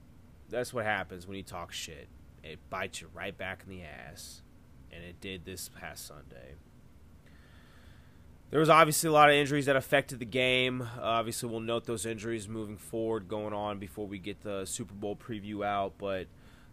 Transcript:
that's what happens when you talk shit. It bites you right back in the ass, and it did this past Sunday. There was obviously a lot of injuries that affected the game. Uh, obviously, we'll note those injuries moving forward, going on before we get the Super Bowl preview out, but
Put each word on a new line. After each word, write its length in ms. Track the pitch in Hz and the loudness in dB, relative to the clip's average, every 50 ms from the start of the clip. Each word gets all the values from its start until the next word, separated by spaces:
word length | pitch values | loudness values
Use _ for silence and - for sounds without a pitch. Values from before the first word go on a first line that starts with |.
| - - - - - - - - - - | -20 -20 -20 -20 -20 -20 -20 -20 -12 -6
that's 240 | 107 123 123 - 123 | -4 -4 -4 -4 -4
what 120 | 120 107 | -2 0
happens 420 | 107 104 95 90 80 92 87 87 | 0 0 0 -2 -6 -8 -14 -12
when 80 | 98 98 | -10 -10
you 80 | 98 92 | -10 -10
talk 300 | - 95 87 85 - - | -10 -10 -10 -10 -8 -10
shit. 340 | - - 87 76 69 - - - - - - - - | -10 -10 -10 -12 -14 -16 -18 -20 -20 -20 -20 -20 -18
It 160 | - 80 80 - - - | -16 -14 -14 -14 -12 -8
bites 320 | 98 92 98 95 - - | -6 -6 -6 -6 -8 -12
you 80 | 87 82 87 | -14 -14 -12
right 240 | 85 95 101 87 | -8 -8 -8 -8
back 260 | - 92 95 95 90 - | -6 -8 -8 -8 -8 -10
in 20 | 95 | -14
the 140 | 95 92 87 | -14 -14 -12
ass, 600 | 76 71 64 62 73 - - - - - - - - - - - - - - - - - | -14 -14 -14 -14 -16 -16 -16 -16 -16 -16 -18 -20 -20 -20 -20 -20 -20 -20 -20 -20 -18 -16
and 100 | 85 87 | -16 -14
it 160 | 87 82 - | -14 -14 -12
did 240 | - 95 95 90 78 | -10 -8 -8 -8 -10
this 260 | 95 92 - - - | -10 -10 -10 -10 -12
past 380 | - - 90 78 71 - - | -12 -12 -12 -12 -10 -12 -14
Sunday. 480 | - 76 73 67 - 62 62 62 67 80 85 - - - - - - - - - - - - - - - - - - - - - - - - - - - - - - - - - - - - - - | -14 -14 -16 -18 -18 -18 -18 -16 -16 -18 -18 -20 -20 -20 -20 -20 -20 -20 -20 -20 -20 -20 -20 -20 -20 -20 -20 -20 -20 -20 -20 -20 -20 -20 -20 -20 -20 -20 -20 -20 -20 -20 -20 -20 -20 -20 -20 -8 0
There 100 | 127 147 | 2 4
was 100 | 160 151 | 8 10
obviously 400 | 156 160 165 151 151 - 165 160 | 10 10 10 8 6 2 4 6
a 40 | 151 | 10
lot 160 | 147 147 147 | 10 10 12
of 60 | 143 | 10
injuries 300 | 143 147 131 147 147 135 | 8 6 4 2 2 4
that 100 | 139 135 | 4 4
affected 440 | 131 - - 147 139 131 - 139 113 | 2 2 4 2 2 2 2 -6 -8
the 60 | 123 | -6
game. 580 | 104 107 127 127 127 127 127 127 127 127 127 120 | -2 0 2 4 4 4 4 4 2 0 -2 -6
Uh, 180 | 113 117 120 | -6 -6 -4
obviously, 480 | - 110 113 117 110 117 113 - 127 117 | 0 2 2 2 2 0 -2 -4 -4 -4
we'll 100 | 113 113 | -4 -4
note 260 | 113 113 117 117 117 | -2 -2 -2 -2 -2
those 200 | 123 117 107 - | -2 -4 -4 -2
injuries 420 | 113 113 107 107 117 117 110 95 | -4 -4 -4 -4 -4 -4 -4 -6
moving 300 | 104 113 113 107 101 107 | -6 -8 -8 -6 -8 -10
forward, 500 | 92 - - 120 113 113 113 113 110 92 | -12 -12 -6 -4 -2 0 0 -2 -2 -2
going 240 | 87 110 107 107 104 | -4 -6 -4 -4 -4
on 280 | 104 104 104 104 104 98 | -4 -2 -2 -2 -4 -4
before 260 | 104 95 - 107 107 | -8 -10 -8 -8 -8
we 140 | 95 101 95 | -6 -8 -8
get 220 | 87 101 98 - | -8 -8 -8 -8
the 240 | - 104 101 98 95 | -6 -6 -6 -4 -4
Super 280 | 90 - - 110 90 98 | -6 -6 -6 -8 -8 -8
Bowl 220 | 101 107 101 104 | -6 -4 -6 -6
preview 500 | - - - 113 104 98 107 104 101 101 | -6 -8 -8 -8 -8 -8 -6 -6 -2 -2
out, 280 | 101 101 101 98 95 - | 0 0 0 0 -2 -4
but 300 | - 101 98 95 92 82 - - - - - - - - - | -4 -4 -2 -2 -2 -4 -8 -12 -20 -20 -20 -20 -20 -20 -14